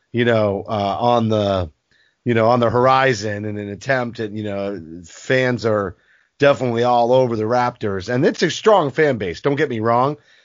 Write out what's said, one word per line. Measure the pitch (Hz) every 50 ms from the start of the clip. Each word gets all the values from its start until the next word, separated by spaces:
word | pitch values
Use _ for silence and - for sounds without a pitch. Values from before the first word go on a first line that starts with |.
| _ _ -
you | 117 120
know, | 120 117 110 107 101 98 101 - -
uh, | 113 104 101 98 95 -
on | 117 120 120 120 113 110
the, | 110 107 104 101 98 95 87 78 - _ _ _ _ _ _ _ _ _ _
you | 120 117
know, | 113 110 113
on | 123 120
the | 120 113
horizon | 107 123 123 131 131 131 135 135 123 98 104 107 104 104 107
and | 107 104 104
an | 104 101
attempt | 101 95 - 139 135 127 123 120 - -
at, | 113 104
you | 104 107 104
know, | 104 98 101 98 101 101 90 82 78 82 90 87
fans | 85 - - - - 135 131 127 127 123 107 113
are | 113 107 104 101 90 - - _ _ _ _ _ _ _ -
definitely | 147 143 139 - 131 123 117 117 120
all | 123 123 120 117 117 127
over | 131 131 120 117
the | 107 110
Raptors. | 107 120 123 120 123 123 - 113 104 98 95 90 117 123
And | 123 156
it's | 233 - - 202
a | 160
strong | - - - 214 214 185 156 135
fan | - - 156 147 127
base. | 104 101 87 82 -
Don't | - 143 143
get | 139 156 131
me | 123 110
wrong, | 107 117 117 120 127 143 151 - _ _ _ _